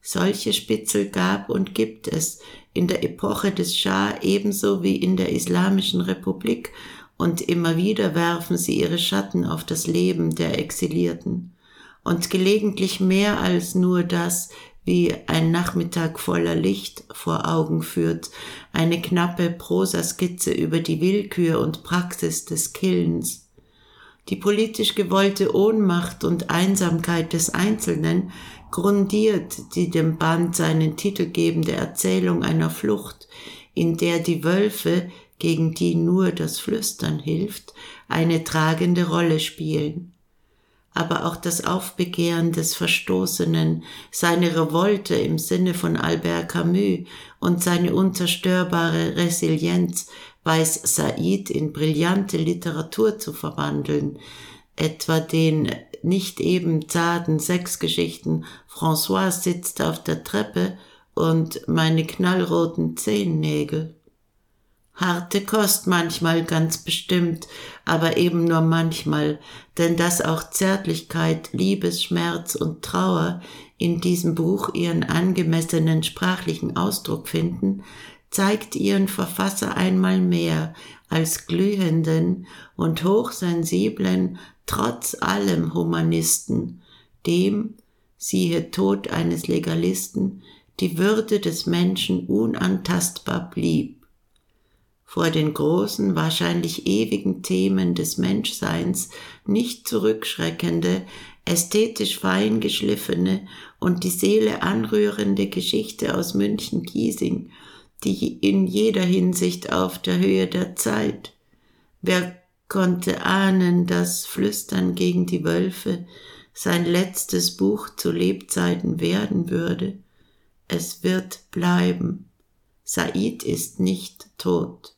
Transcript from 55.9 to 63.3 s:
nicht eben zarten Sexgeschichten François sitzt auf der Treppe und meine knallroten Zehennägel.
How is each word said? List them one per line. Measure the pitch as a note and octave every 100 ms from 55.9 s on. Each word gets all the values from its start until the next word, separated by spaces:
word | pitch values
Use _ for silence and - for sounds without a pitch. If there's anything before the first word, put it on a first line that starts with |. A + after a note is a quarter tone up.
| -
nicht | E3+ F#3+ F#3 -
eben | E3+ F3+ E3+ D#3+ -
zarten | F3 E3+ E3+ E3+ D#3
Sexgeschichten | D3+ F3+ F3 - E3 - F2 - - D#2+ - - _
François | - D#3+ D#3 - F#3+ F#3+
sitzt | F#3 F3+ F3 - -
auf | D#3+ D#3+
der | - D#3+
Treppe | - G3+ - - - F#3 - - _
und | - E3 E3 D#3+ - -
meine | D#3+ D#3+ D#3+ D#3+
knallroten | - F3+ F#3 F3 E3+ E3+ E3 E3 D#3+
Zehennägel. | - G#3 F3+